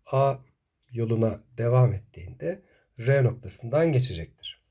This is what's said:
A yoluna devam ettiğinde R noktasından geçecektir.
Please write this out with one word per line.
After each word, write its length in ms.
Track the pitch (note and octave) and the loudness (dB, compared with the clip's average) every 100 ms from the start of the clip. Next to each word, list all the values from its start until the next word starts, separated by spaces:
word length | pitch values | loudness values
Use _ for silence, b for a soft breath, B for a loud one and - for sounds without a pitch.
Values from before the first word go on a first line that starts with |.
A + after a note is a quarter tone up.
| - | -4
A 300 | C3+ C3+ C3 - _ _ _ _ | 0 0 0 -10 _ _ _ _
yoluna 520 | A#2 A2+ A2+ A2+ A2 - A#2 | -6 -2 0 0 -2 -10 -4
devam 360 | A#2 B2+ A#2+ | 2 4 4
ettiğinde 720 | G2 - - F2+ - D#3+ F#3+ b b b - | 2 -8 -18 -18 -10 -8 -8 b b b -8
R 240 | A#2 C#3 | 0 2
noktasından 680 | B2+ - F2+ - A#2 C#3+ E3 | 2 0 -12 -14 -4 0 2
geçecektir. 720 | C3 B2 E2+ D#2+ _ - - _ | 2 -2 -6 -12 _ -20 -20 _